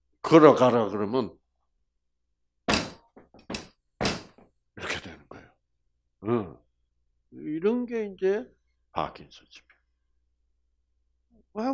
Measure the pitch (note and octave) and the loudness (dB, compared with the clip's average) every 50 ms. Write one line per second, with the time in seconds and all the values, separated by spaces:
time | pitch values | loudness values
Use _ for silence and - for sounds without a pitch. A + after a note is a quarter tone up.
0 | _ _ _ _ - - D3+ E3 D#3 D3 A#2+ - B2+ B2 A2+ A#2+ A2 G2 G2 G#2 | _ _ _ _ 2 6 8 10 10 10 8 8 4 4 4 2 0 -2 -4 -6
1 | G#2 G2+ A#2 C3 A2+ F#2 - _ _ _ _ _ _ _ _ _ _ _ _ _ | -6 -4 -4 -4 -4 -6 -10 _ _ _ _ _ _ _ _ _ _ _ _ _
2 | _ _ _ _ _ _ _ _ _ _ _ _ _ - - - - - - - | _ _ _ _ _ _ _ _ _ _ _ _ _ -4 -2 -2 -4 -6 -14 -20
3 | _ _ - - - _ - - - - - - - - _ _ _ _ _ - | _ _ -20 -20 -20 _ -20 -20 -14 -12 -12 -12 -12 -16 _ _ _ _ _ -4
4 | - - - - - - _ - - _ _ _ _ _ - - - - - - | -4 -4 -4 -6 -12 -18 _ -20 -20 _ _ _ _ _ -18 -14 -10 -10 -10 -10
5 | - F#2+ D#2+ - - - - - - - _ _ _ _ _ _ _ _ _ _ | -12 -16 -20 -20 -20 -20 -20 -20 -20 -20 _ _ _ _ _ _ _ _ _ _
6 | _ _ _ - F#2+ G#2 A#2+ A#2 G2 E2+ B1+ - _ _ _ _ _ _ _ _ | _ _ _ -10 -4 -2 -2 -2 -4 -6 -12 -20 _ _ _ _ _ _ _ _
7 | _ _ _ _ _ _ B2 C3 C#3+ D#3 D3+ E3 F3 G#3 A#3+ B3 B3 A3+ A#3+ A3+ | _ _ _ _ _ _ -20 -14 -12 -10 -6 -4 -2 -2 -2 -2 -4 -6 -6 -8
8 | G#3+ G3+ F#3+ - F#3+ F#3+ G3+ A3 B3+ - _ _ _ _ _ _ _ _ - - | -8 -8 -8 -4 -2 -2 -2 -2 -6 -12 _ _ _ _ _ _ _ _ -6 -6
9 | D2+ C#2+ - - D2+ C#2 - - - _ - - _ _ _ _ _ _ _ _ | -6 -6 -8 -14 -20 -20 -20 -20 -20 _ -20 -20 _ _ _ _ _ _ _ _
10 | _ _ _ _ _ _ _ _ _ _ _ _ _ _ _ _ _ _ _ _ | _ _ _ _ _ _ _ _ _ _ _ _ _ _ _ _ _ _ _ _
11 | _ _ _ _ _ _ _ _ _ _ - G#3 A3+ C4+ | _ _ _ _ _ _ _ _ _ _ -10 -6 -4 -4